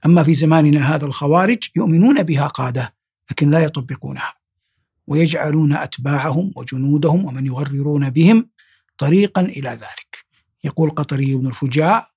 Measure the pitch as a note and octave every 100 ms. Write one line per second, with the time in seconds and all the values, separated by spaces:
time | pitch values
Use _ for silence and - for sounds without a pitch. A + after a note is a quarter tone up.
0 | D#3 F3 D3+ D3+ D#3 D#3+ D3+ D3 C3+ D3+
1 | C#3+ C3 C#3+ E3 F#3+ A#3+ - - G#3 E3
2 | A3 C#4 E3 C#3+ C#3+ - B2+ B2+ A#2+ _
3 | _ _ _ - D3 D#3 D#3+ D#3 B2+ C3+
4 | C3+ C3+ - - _ _ _ _ _ _
5 | - D3 E3 D#3+ D3+ D3+ D3+ D3 C#3+ -
6 | C3 C#3+ D3+ C#3+ G3 - B2+ C3 C3+ D3
7 | D#3+ E3 F#3+ B2+ C3+ B2+ C#3+ C#3 C#3+ D3
8 | C#3 B2+ E3 A3+ A#3+ _ _ _ _ _
9 | C#3 F3 G3+ F#3+ F#3 D3 B2+ A#2 - -
10 | - - _ _ _ _ D3+ - D#3+ D3+
11 | D3 C#3 C3+ C3+ C3 B2 C#3 C3 D#3 A3+
12 | -